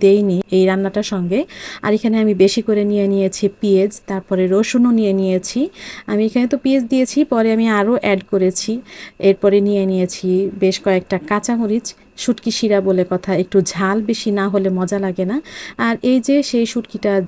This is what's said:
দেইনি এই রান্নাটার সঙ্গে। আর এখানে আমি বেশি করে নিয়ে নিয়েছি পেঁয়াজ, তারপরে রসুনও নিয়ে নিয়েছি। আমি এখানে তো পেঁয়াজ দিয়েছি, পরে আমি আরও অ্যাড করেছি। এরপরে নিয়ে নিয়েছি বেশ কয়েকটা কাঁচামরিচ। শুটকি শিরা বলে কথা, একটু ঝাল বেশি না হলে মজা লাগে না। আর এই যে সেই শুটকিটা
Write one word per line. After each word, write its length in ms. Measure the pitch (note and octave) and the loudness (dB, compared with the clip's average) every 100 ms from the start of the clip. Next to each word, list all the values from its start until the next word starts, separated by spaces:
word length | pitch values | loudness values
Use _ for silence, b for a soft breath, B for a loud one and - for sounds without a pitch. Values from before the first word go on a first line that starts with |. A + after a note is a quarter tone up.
দেইনি 340 | G3 G3+ G3+ F3+ - | 4 4 4 0 0
এই 120 | F#3+ F#3 | 2 2
রান্নাটার 420 | F#3+ G3 G3+ G#3 | 2 -2 -2 -4
সঙ্গে। 260 | G3 F3 G#3 F4 B B B | -4 -2 -2 -4 B B B
আর 100 | G#3 | -2
এখানে 220 | G#3+ A3+ A3 | 0 0 2
আমি 100 | A3 F#3+ | 2 4
বেশি 180 | G3 A3+ | 2 2
করে 220 | A3 G#3 G#3 | 0 0 0
নিয়ে 200 | G#3 G3 | 0 0
নিয়েছি 380 | G3 F#3+ - G3+ - | 2 0 0 -4 -2
পেঁয়াজ, 320 | G#3 F#3+ G3+ - - | 2 2 2 -2 -8
তারপরে 360 | F#3+ - F#3+ F#3 | -8 -4 -2 2
রসুনও 440 | G3 A3 B3+ A#3+ | 2 0 2 2
নিয়ে 220 | A#3 G#3 | 2 2
নিয়েছি। 460 | F#3+ F#3+ F#3 F#3 A#3+ E4 B B B B | 2 0 0 -2 -4 -4 B B B B
আমি 140 | G#3 A3 | -2 0
এখানে 200 | B3 A#3+ | 0 0
তো 100 | C4+ | -2
পেঁয়াজ 260 | C4 C4+ A#3 | 0 0 0
দিয়েছি, 280 | C4 B3+ C#4+ | 0 0 0
পরে 260 | D4+ A#3 A3+ | 0 2 2
আমি 120 | A3 A3+ | 2 2
আরও 240 | G#3 G3+ B3 | 2 2 0
অ্যাড 200 | - G3 F#3 | 0 -2 0
করেছি। 420 | G3 F#3 F#3 - A#3 - B B B | 0 0 -2 -4 -6 -8 B B B
এরপরে 380 | G3 F#3+ G3+ G3+ | 2 2 4 2
নিয়ে 220 | G3+ G3+ F#3+ | 2 2 0
নিয়েছি 440 | F#3+ F3+ - F#3 F#3 G3 F#3+ | 0 -2 -2 -2 0 0 0
বেশ 160 | F#3+ F#3 | 0 0
কয়েকটা 340 | G3 F#3 F3+ F#3 F#3+ | 0 0 0 -6 -2
কাঁচামরিচ। 600 | G#3 G#3 A#3 A3 A3 - - b - | -4 -2 -2 0 -2 -4 -14 b -8
শুটকি 280 | - - A#3 | -4 -2 -2
শিরা 280 | - A3 G3+ | -2 0 2
বলে 220 | F#3+ F#3 F3+ | 2 0 0
কথা, 220 | F3+ G3 F3+ | -2 -2 -2
একটু 140 | F#3 G3 | 0 0
ঝাল 360 | F3+ E3+ F#3+ G#3 | 0 -2 -2 -2
বেশি 280 | G#3+ A3 A3+ | -2 -4 -2
না 140 | G3+ G3 | -2 0
হলে 160 | G3 F#3+ | 0 0
মজা 280 | F#3 F3+ G3+ | 0 -2 -2
লাগে 260 | G3 F3+ F#3 | -2 -4 -4
না। 120 | C4 - B B B | -4 -6 B B B
আর 180 | A#3 A3+ | -2 -2
এই 140 | B3 B3+ | 0 0
যে 140 | A#3 C#4+ | 2 0
সেই 220 | C#4 A#3+ A3+ | 0 0 -2
শুটকিটা 460 | A#3+ A3+ G3+ G#3 G3 | -4 -8 -4 -2 0